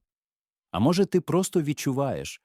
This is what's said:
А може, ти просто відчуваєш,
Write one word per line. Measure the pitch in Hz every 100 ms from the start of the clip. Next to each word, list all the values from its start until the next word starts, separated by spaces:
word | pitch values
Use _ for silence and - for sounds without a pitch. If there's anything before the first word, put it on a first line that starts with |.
| _ _ _ _ _ _ _
А | 87
може, | 131 180 190
ти | 180
просто | - 170 185 180
відчуваєш, | 147 139 143 131 139 80 71 -